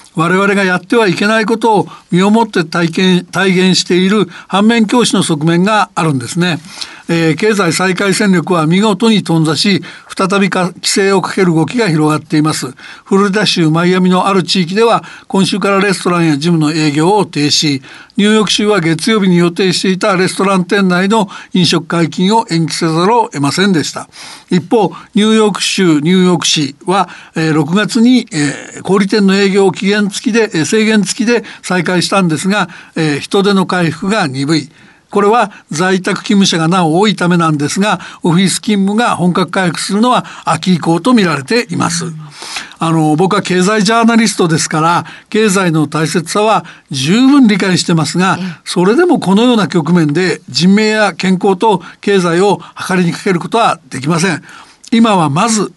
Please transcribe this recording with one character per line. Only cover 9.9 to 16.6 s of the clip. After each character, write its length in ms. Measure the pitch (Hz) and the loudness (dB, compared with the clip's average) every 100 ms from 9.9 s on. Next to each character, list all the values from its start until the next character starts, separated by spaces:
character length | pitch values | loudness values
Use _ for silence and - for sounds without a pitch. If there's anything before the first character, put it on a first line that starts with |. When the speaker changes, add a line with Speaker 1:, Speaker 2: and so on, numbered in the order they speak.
| - - | -16 -14
Speaker 1:
再 260 | - 285 302 | -4 -2 0
び 100 | 294 | 0
か-、 220 | 190 185 | 0 -4
規 140 | - - | -4 -4
制 240 | 214 196 | 0 2
を 100 | 190 | 0
か 100 | - | 0
け 100 | - | 0
る 120 | 180 | 2
動 100 | 160 | 2
き 140 | 156 247 | 0 0
が 100 | 214 | 0
広 220 | 156 151 | 0 0
が 60 | 151 | 0
っ 40 | |
て 160 | 156 156 | -2 0
い 60 | |
ま 100 | 156 | 0
す。 220 | - 135 - - - | -2 -8 -14 -20 -20
フ 120 | - 196 | -2 0
ロ 120 | 202 | 2
リ 40 | |
ダ 140 | 208 196 | 0 0
州 240 | - 156 | 0 2
マ 160 | 160 175 | 2 2
イ 80 | |
ア 60 | 185 | 2
ミ 100 | 185 | 2
の 160 | 180 196 | 2 2
あ 60 | |
る 80 | 196 | 0
地 200 | 156 196 | 0 -2
域 120 | 165 | -2
で 80 | 202 | 0
は、 200 | 233 180 - - - | 2 0 -2 -18 -4
今 200 | 196 180 | -2 0
週 120 | 202 | -2
か 120 | 196 | 0
ら 100 | 196 | 0
レ 140 | 202 | 0
ス 80 | 185 | -2
ト 80 | 185 | -2
ラ 80 | 175 | 0
ン 80 | 165 | 0
や 100 | 143 | 0
ジ 140 | 170 | 0
ム 80 | |
の 120 | 165 | 0